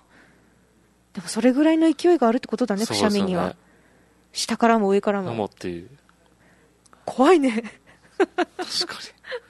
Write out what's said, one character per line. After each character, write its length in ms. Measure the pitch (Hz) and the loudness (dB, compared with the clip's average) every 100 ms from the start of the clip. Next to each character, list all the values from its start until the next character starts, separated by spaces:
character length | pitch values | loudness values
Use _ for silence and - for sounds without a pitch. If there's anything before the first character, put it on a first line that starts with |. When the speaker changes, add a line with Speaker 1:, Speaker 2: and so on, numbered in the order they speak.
| _ _ _ _ _ _ _ _ _ _ _ | _ _ _ _ _ _ _ _ _ _ _
Speaker 1:
で 80 | - | -14
も 60 | - | -10
そ 140 | 220 | 0
れ 100 | 247 | 2
ぐ 120 | 254 | 4
ら 100 | 311 | 4
い 40 | 320 | 4
の 140 | 320 | 2
勢 220 | - 349 | 2 2
い 40 | 339 | 4
が 100 | 226 | 2
あ 40 | |
る 60 | 240 | 0
っ 20 | |
て 80 | - | -4
こ 80 | 220 | -4
と 80 | 240 | -2
だ 100 | 196 | -2
ね、 100 | 233 | -4
Speaker 2:
そ 80 | |
う 20 | 208 | 0
で 40 | |
す 40 | |
よ 60 | 208 | 0
ね。 60 | 202 | 0
Speaker 1:
く 20 | |
し 40 | |
ゃ 20 | 190 | -2
み 40 | |
に 60 | 175 | -2
は。 200 | 180 - _ _ _ _ _ _ _ | -4 -8 _ _ _ _ _ _ _
下 260 | - - 226 | -8 -6 0
か 100 | 233 | 2
ら 100 | 226 | 2
も 100 | 196 | 2
上 120 | 196 | 0
か 100 | 214 | 0
ら 100 | 202 | -2
も。 120 | 180 | -4
Speaker 2:
も 120 | 113 98 | -4 -6
っ 40 | |
て 200 | - 95 | -8 -10
い 140 | 85 | -10
う。 60 | 95 143 _ _ _ _ _ _ _ _ _ _ - | -14 -20 _ _ _ _ _ _ _ _ _ _ -8
Speaker 1:
怖 280 | - 285 | 2 4
い 60 | 359 | 4
ね。 240 | 262 220 220 - _ _ _ - | 2 -2 -8 -14 _ _ _ -6
Speaker 2:
確 200 | 381 - | -4 -4
か 600 | - - 359 - 339 - - - - 480 | -8 -8 -8 -8 -8 -10 -18 -20 -14 -14